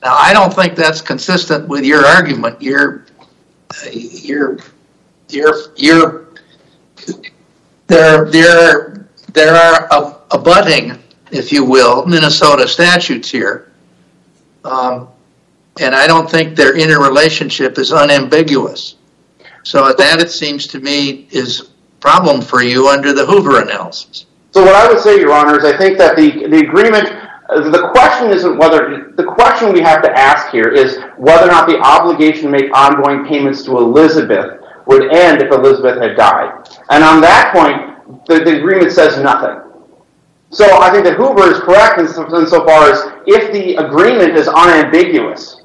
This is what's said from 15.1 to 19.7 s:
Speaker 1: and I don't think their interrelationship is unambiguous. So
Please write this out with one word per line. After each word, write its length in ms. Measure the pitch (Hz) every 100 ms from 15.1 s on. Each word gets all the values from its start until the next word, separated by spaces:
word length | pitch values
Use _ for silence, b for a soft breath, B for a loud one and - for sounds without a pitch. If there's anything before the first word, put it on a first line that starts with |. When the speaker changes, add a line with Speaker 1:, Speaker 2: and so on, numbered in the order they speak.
| _ _ _ _ _ _ -
Speaker 1:
and 140 | 135
I 120 | 131 151
don't 240 | 165 160
think 260 | 165 160 160
their 200 | 135 135
interrelationship 1000 | 156 151 139 131 160 - 143 - 131 127
is 140 | 131
unambiguous. 1040 | 151 147 143 131 151 156 139 - - - - _ _ _ _ b b
So 300 | -